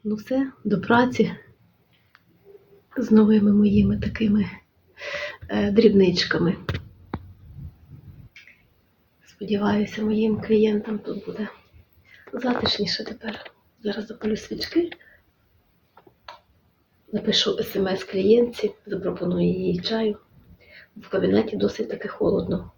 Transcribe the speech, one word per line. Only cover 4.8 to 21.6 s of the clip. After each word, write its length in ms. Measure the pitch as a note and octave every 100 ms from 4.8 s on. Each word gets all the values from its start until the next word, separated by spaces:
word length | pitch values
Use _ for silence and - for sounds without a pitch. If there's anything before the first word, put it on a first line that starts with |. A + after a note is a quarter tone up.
| _ - - - - - -
е, 220 | G#3 G#3
дрібничками. 840 | G3+ A3+ G3 F#3 F3 - E3 E3+ G3 - - - - - - - - - - - _ - - - - - - - _ _ _ _ _ _ _ _
Сподіваюся, 760 | _ G3+ G3+ G3+ G#3 G#3 -
моїм 400 | G#3+ G#3+ A3 G#3+
клієнтам 580 | - G#3+ G#3+ G#3 A3 G#3
тут 260 | - G#3 -
буде 220 | - G#3 - _ - _ _ _ - -
затишніше 720 | - B3 A#3+ G#3+ - F#3+ -
тепер. 480 | - - A3 G#3 - _ _ _
Зараз 240 | G#3 G#3 G#3
запалю 300 | A3 G#3+ G#3+
свічки, 520 | - - - E4 E4+ - _ _ _ _ _ _ _ _ _ _ _ _ - - _ _ _ _ _ _ _
напишу 500 | G#3 A3 G3+ G#3+ -
смс 400 | A3 - F#3+ F#3+
клієнтці, 680 | - G3 G3 A#3 A#3+ - G#3+ - G#3
запропоную 640 | G3+ F3+ F3 F3+ F3+ F3
їй 300 | F3+ F#3 F3
чаю. 380 | F3+ A3+ A3 G#3 _ _ _ - _ - - -
В 120 | -
кабінеті 480 | F#3+ F3+ G3+ A3
досить 320 | G3+